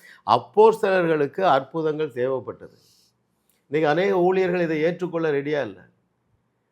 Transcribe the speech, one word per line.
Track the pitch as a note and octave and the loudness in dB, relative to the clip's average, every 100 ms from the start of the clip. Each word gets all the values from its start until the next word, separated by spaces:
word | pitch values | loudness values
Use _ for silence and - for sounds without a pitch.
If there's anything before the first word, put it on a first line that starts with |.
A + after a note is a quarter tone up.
| - - - | -20 -12 0
அப்போஸ்தலர்களுக்கு | A#2+ - - A3 A3 G3+ F#3+ E3+ D#3 C#3+ - | 0 2 4 6 4 0 2 2 0 0 0
அற்புதங்கள் | F#3 C3+ C#3 E3 D#3 D3+ D#3 | 2 2 0 -4 -4 -4 -6
தேவைப்பட்டது. | B2 B2+ C3 A2+ F#2 F2+ - _ _ _ _ _ _ _ _ _ | -4 -4 -4 -8 -14 -18 -20 _ _ _ _ _ _ _ _ _
இன்னைக்கு | D3 D#3 D3+ | -2 0 0
அநேக | G3 F#3+ | 0 0
ஊழியர்கள் | F3 F#3+ F#3 F3+ | 2 2 0 -2
இதை | E3 D#3 | -2 -2
ஏற்றுக்கொள்ள | D#3 F3 F3+ E3 E3 | -2 -4 -6 -4 -2
ரெடியா | C#3+ C#3 D3+ | -2 -4 -4
இல்ல. | A#2 F#2 - _ _ _ _ _ _ _ _ | -6 -10 -20 _ _ _ _ _ _ _ _